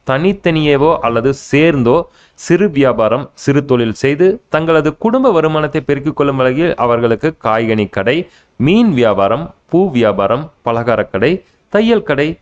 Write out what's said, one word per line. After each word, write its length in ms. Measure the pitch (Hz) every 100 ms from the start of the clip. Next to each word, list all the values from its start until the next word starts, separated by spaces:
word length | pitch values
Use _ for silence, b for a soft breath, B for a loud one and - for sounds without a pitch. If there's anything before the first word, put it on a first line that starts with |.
| -
தனித்தனியேவோ 840 | 131 185 202 175 160 151 139 151 160
அல்லது 300 | 120 117 127 135
சேர்ந்தோ 560 | - 143 165 147 120 156 170 b b -
சிறு 300 | - 170 202
வியாபாரம், 540 | 143 131 113 107 123 139
சிறு 280 | - - 139
தொழில் 320 | 139 123 117 101
செய்து, 260 | 135 147 185 226 _
தங்களது 440 | 156 160 160 151 151
குடும்ப 360 | 220 254 262 170
வருமானத்தை 440 | 156 156 151 156
பெருக்கிக் 360 | 135 143 147 143
கொள்ளும் 200 | 143 135
வகையில் 340 | 127 131 170 -
அவர்களுக்கு 540 | 120 117 117 110 160 -
காய்கனி 440 | 117 110 113 110 101
கடை, 260 | 104 98 151 185 b b -
மீன் 340 | 131 214 233 131
வியாபாரம், 440 | 113 98 98 120 170 - _
பூ 160 | 170 190
வியாபாரம், 560 | 123 110 98 98 123 160 _
பலகாரக் 500 | - 117 117 107 101
கடை, 200 | 95 131 185 b b _
தையல் 340 | 202 226 233 -
கடை, 180 | 139 151 170